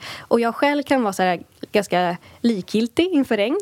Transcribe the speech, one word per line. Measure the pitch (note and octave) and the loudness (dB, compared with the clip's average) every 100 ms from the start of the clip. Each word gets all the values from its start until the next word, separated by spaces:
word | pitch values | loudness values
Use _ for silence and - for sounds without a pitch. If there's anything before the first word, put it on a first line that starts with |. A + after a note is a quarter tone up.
| - - | -12 -14
Och | - A#3 | -2 0
jag | A#3 | 0
själv | A3+ C#4+ D4 | 0 0 0
kan | C#4 C4+ | 0 0
vara | A3 | 0
så | F#3+ | 0
här | F#3 F3 - _ - | 0 0 -6 _ -4
ganska | G#3 F#3+ F3+ F3+ F3 - - | -2 0 0 0 -2 -10 -2
likgiltig | A#3 G#3+ F3+ G#3 A#3 - F4 | 0 0 -2 -2 0 0 0
inför | E4 C4 A3 | 2 0 0
regn. | G#3 F4 | 0 -2